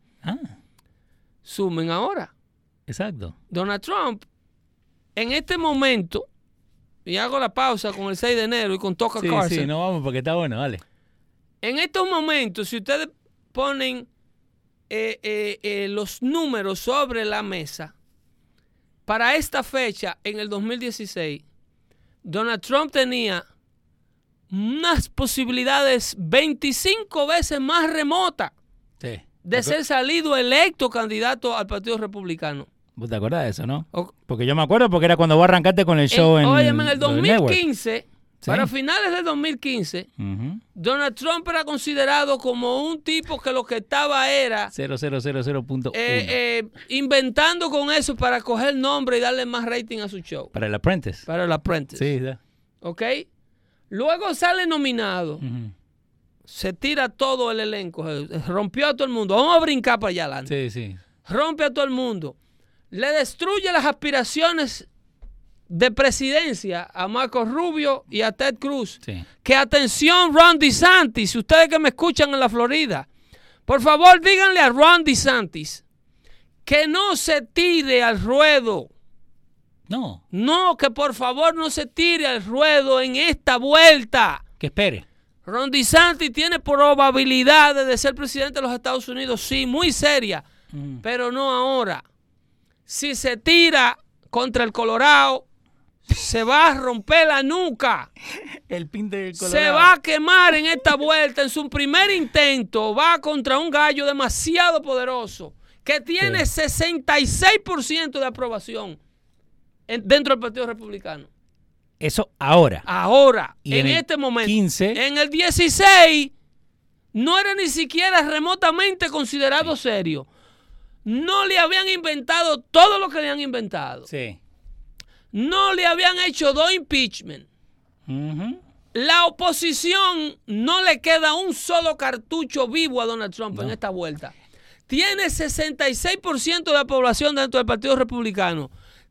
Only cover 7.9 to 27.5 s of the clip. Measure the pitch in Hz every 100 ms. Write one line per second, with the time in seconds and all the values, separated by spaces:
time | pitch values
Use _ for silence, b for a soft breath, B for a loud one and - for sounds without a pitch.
7.9 | 196 196 190 240 240 220 233 214 190 196
8.9 | 180 233 226 175 165 175 165 143 151 185
9.9 | 175 139 131 131 170 160 113 139 101 -
10.9 | _ _ _ _ _ _ _ 220 269 370
11.9 | 381 370 349 311 302 233 180 202 233 202
12.9 | 285 311 _ _ _ _ - 277 277 262
13.9 | 254 247 _ _ _ _ _ _ _ -
14.9 | 214 220 220 214 214 208 202 208 208 196
15.9 | 202 202 - 247 320 320 233 196 190 -
16.9 | 269 277 233 214 208 208 185 147 - 156
17.9 | _ _ _ _ _ _ _ _ _ _
18.9 | _ - 220 233 302 294 277 247 269 247
19.9 | - 190 - 202 214 208 202 214 247 240
20.9 | 226 208 - 156 147 _ _ _ _ _
21.9 | _ _ _ - 170 226 226 - 269 302
22.9 | 285 254 247 220 180 - _ _ _ _
23.9 | _ _ _ _ _ _ 190 214 285 339
24.9 | 311 - - 277 - 247 247 254 277 277
25.9 | 254 - - 165 233 311 294 285 262 370
26.9 | 427 415 320 285 339 -